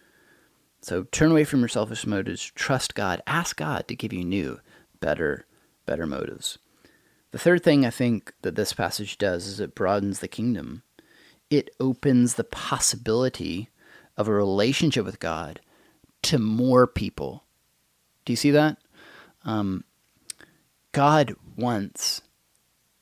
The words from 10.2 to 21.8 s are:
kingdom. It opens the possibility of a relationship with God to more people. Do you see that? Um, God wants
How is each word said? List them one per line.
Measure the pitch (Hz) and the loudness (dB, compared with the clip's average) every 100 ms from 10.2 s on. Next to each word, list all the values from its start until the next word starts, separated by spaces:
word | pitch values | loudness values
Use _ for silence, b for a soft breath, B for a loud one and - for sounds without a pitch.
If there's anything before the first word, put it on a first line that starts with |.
| 95 | -8
kingdom. | - 117 101 62 73 - b b b b b _ | -4 -2 -4 -6 -14 -18 b b b b b _
It | 147 - - | 0 0 -2
opens | 131 123 143 123 120 - | -2 0 4 6 4 2
the | |
possibility | - - - 127 - 110 117 113 127 - 80 87 120 b b b b - | -6 -10 -6 -2 -2 -2 0 0 0 -2 -6 -6 -10 b b b b -4
of | 104 | 0
a | |
relationship | 104 101 98 113 139 160 127 95 | 2 2 2 2 2 2 0 -2
with | 87 | -6
God | 85 80 78 - b b b b b _ | -6 -6 -8 -14 b b b b b _
to | - 143 | 0 2
more | 110 110 127 127 123 | 2 2 6 6 6
people. | - 98 - 69 - _ _ _ _ _ _ _ _ - | 2 -8 -6 -8 -8 _ _ _ _ _ _ _ _ -6
Do | |
you | 117 | 2
see | 147 | 4
that? | 147 151 - _ B B B B B 143 | 6 4 -2 _ B B B B B -6
Um, | 107 98 95 - _ _ _ - - b b b _ _ | -2 -2 -4 -8 _ _ _ -20 -20 b b b _ _
God | 143 143 156 117 98 - - | 2 4 6 2 -4 -16 -6
wants | 120 110 | -4 -2